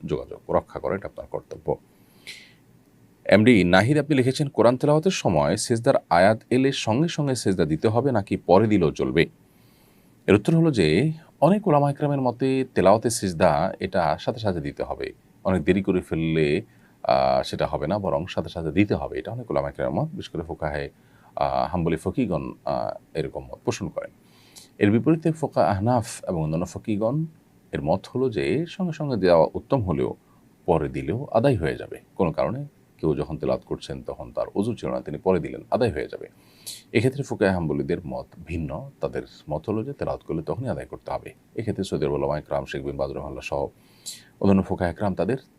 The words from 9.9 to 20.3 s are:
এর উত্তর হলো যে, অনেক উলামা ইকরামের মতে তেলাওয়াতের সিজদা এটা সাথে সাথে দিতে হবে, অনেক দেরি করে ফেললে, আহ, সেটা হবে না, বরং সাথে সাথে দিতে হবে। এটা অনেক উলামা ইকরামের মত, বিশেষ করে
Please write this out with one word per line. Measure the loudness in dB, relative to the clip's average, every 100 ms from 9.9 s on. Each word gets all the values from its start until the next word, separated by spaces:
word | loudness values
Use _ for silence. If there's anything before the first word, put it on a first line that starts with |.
| _ _ _ 2
এর | 4
উত্তর | 4 4
হলো | 4
যে, | 2 2 2 0 -2 -12 _
অনেক | 2 2 2
উলামা | 2 2
ইকরামের | 0 -2 0
মতে | -2 -2 0 0 0 2
তেলাওয়াতের | 4 4 2
সিজদা | -2 -2 2 2 4 -2 -4
এটা | -4 0 0 -2
সাথে | -4 -4
সাথে | -4 -4
দিতে | -6 -8
হবে, | -8 -8 -10 -12 _ _
অনেক | -2 0
দেরি | 2 2
করে | 2 0
ফেললে, | -2 -2 0 2 2 0 -4 _ _ _
আহ, | 0 2 2 0
সেটা | -2 -4 -4
হবে | -4 -4
না, | -2
বরং | -2 -2 -4
সাথে | -8 -8
সাথে | -6 -2
দিতে | 0 2 0
হবে। | -4 -8
এটা | -8
অনেক | -10 -4
উলামা | -2 -2
ইকরামের | -4 -2 -2
মত, | -4
বিশেষ | -6
করে | -10